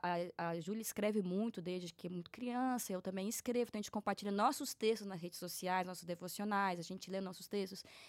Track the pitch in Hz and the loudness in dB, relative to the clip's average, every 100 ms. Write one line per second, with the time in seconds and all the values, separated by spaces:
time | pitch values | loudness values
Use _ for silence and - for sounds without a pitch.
0 | 175 175 175 - 170 170 165 220 214 - | 2 0 0 -2 0 0 0 -2 -2 2
1 | 208 214 180 190 226 190 175 180 175 - | 4 4 4 2 2 0 -2 -2 -4 -6
2 | 175 180 170 - 247 247 254 247 - 185 | -4 -4 -6 -6 -2 2 2 2 0 -2
3 | 190 190 196 214 - 240 233 214 208 214 | -2 0 0 0 2 2 2 0 -2 -2
4 | 202 196 202 202 240 277 277 - 220 220 | 0 0 2 6 6 4 -2 2 4 4
5 | 202 175 170 - 180 - 180 185 180 180 | 0 -6 -6 -6 -6 -2 2 2 2 -4
6 | 170 170 180 - 208 202 196 175 170 185 | -6 -4 -4 -4 0 2 2 0 -4 -8
7 | - 190 190 180 - 208 190 190 - - | -4 -4 -4 -6 -4 -2 -2 -6 -14 -16